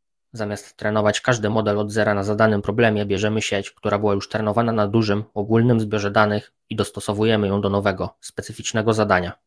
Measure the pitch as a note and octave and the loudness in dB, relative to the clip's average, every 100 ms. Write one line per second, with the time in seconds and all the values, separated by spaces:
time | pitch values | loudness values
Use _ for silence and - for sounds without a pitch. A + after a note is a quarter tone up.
0 | _ _ _ A2+ G#2 G2+ - - G#2+ G#2+ | _ _ _ -10 -8 -8 -12 -8 -2 0
1 | G#2 - - A#2 G#2 A2 G#2+ G#2 G#2 G#2+ | 0 0 0 0 0 0 0 -2 -2 0
2 | G#2+ G2+ G2 G#2+ A2 G#2 G2+ A2 A2+ G#2 | 0 0 0 2 4 4 0 2 2 2
3 | G2+ G2 G#2+ A2 - G2+ - - G#2+ G2+ | 0 0 0 -2 -2 -4 -6 -8 -2 0
4 | G#2+ G2 - A2 G#2+ A2 A#2 A2 G2+ A2+ | 2 0 -2 -4 -2 0 0 0 2 2
5 | G#2 G#2 G#2+ G#2+ G2+ A2+ A#2+ A2+ G#2+ G#2+ | 2 0 -2 -6 0 2 4 2 0 -2
6 | G2+ G#2+ G#2 G#2 - _ _ G#2+ G2 G2+ | 0 2 2 0 -6 _ _ -4 -4 -4
7 | - G#2 A2 G#2+ G2+ G2+ G2+ G2+ G2+ F#2 | -6 0 2 2 2 0 0 0 0 -2
8 | F2 - - - - - - A2+ A2 A2 | -6 -10 -16 -14 -14 -12 -6 0 0 2
9 | G#2 F#2 F2+ - | 2 2 0 -10